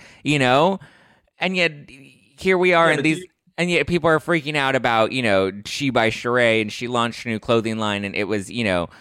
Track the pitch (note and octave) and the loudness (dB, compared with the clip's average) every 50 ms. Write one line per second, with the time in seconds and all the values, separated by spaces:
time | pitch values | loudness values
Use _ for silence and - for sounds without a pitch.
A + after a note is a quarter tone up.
0 | - - - - - C#3 D3+ C#3 B2+ B2 B2+ C#3+ E3 F#3+ F#3+ - - - _ _ | -20 -20 -18 -6 -2 -2 0 2 2 4 4 4 4 2 0 -2 -8 -16 _ _
1 | _ _ _ _ _ _ _ - E3 F#3 F#3+ F#3 E3+ E3 D3 D3 C#3+ - B2+ C3+ | _ _ _ _ _ _ _ -6 -6 -4 0 0 0 -2 -2 -8 -20 -20 -20 -20
2 | C3+ C#3 _ _ _ _ _ - - F#3+ F#3 F3 F#3 F3+ E3+ E3 E3 D#3+ D3+ D3+ | -20 -20 _ _ _ _ _ -4 0 2 2 4 4 4 4 4 4 4 2 2
3 | D3+ D#3+ D#3+ F3+ F#3 - _ _ _ _ _ E3 E3+ F3+ F3 D3 D#3 - F3 E3 | 0 0 0 -2 -6 -12 _ _ _ _ _ -4 -2 0 0 0 0 0 0 0
4 | D3 E3 D#3 D3+ - E3 F3 D#3+ C3 D3+ D3+ D3 C3+ C3+ C3 B2+ A2+ A#2+ A#2 A2+ | 2 2 2 2 0 0 -2 -2 -2 -2 -2 -2 0 0 0 0 0 2 2 2
5 | A2 - B2+ C3 A#2+ G#2+ G2 F#2+ G2 F#2+ G2 G#2 - - - - C#3+ C3+ A#2 A#2+ | 2 2 0 0 0 2 2 2 2 0 -2 -6 -10 -10 -8 -4 -4 0 0 2
6 | A2+ A2 - - - A#2+ B2 B2 A#2+ A2+ A2 A2 G#2+ G#2 - - B2 A#2+ B2 A#2+ | 2 0 0 -2 -4 -2 2 2 4 4 2 2 0 -4 -6 -10 -8 -4 -2 -2
7 | A#2 A#2 - - - A#2+ A2 G#2 - - A#2 A#2 G#2 A2+ A2 A2 G#2+ G#2 G2+ G2+ | -2 -2 -4 -8 -8 -6 -8 -4 -2 0 0 0 0 -2 -4 -4 -4 -4 -4 -4
8 | G2+ G2 - F#2+ G2+ F#2 G#2+ G2+ F#2 E2 F#2 A#2+ A2+ G2 F2+ F2 E2 - - - | -6 -6 -4 -4 -4 -4 -4 -6 -6 -6 -6 -4 -2 0 0 -2 -2 -4 -10 -16